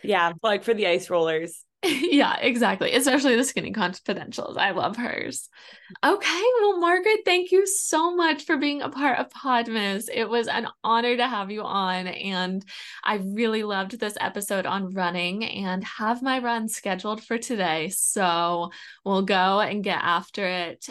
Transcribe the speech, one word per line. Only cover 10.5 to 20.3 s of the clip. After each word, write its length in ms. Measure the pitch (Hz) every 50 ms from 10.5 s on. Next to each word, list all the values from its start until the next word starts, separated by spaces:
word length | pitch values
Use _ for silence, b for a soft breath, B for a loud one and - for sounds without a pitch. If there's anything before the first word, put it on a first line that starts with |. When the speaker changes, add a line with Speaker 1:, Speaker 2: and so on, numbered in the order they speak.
| - 233 226 - - _ -
Speaker 2:
honor 320 | 214 226 233 233 240 247
to 100 | 240 240
have 240 | 254 240 208 196 190
you 120 | 208 214
on, 440 | 208 - - 196 190 185 185 185 185
and 560 | 185 - - - 196 190 180 185 185 185 190 - B B B B B B B
I 120 | B - 214 208 190
really 380 | 190 202 214 233 220 220 220
loved 360 | 214 208 202 190 190 196 247 220
this 200 | 220 208 208 -
episode 460 | - 190 196 208 202 - 208 190 185
on 260 | - 185 196 196 185
running 500 | 190 190 180 175 175 180 175 175 185 214 226
and 380 | - - 196 196 185 185 190 214
have 360 | - - - 220 220 240 247
my 180 | 254 269 262 254
run 280 | 240 240 233 226 220 220
scheduled 560 | - - - 214 185 185 - 208 208 220 -
for 140 | - 226 233
today. 500 | 226 - 247 208 185 165 156 160 156 185
So 840 | - - - - - 208 190 175 170 170 170 170 175 170 170 175 B B B B B B
we'll 200 | - 196 196 190
go 380 | 196 190 202 185 180 190 196 208
and 220 | 220 - 196 208
get 180 | 190 202 175 -
after 440 | - 170 170 175 185 -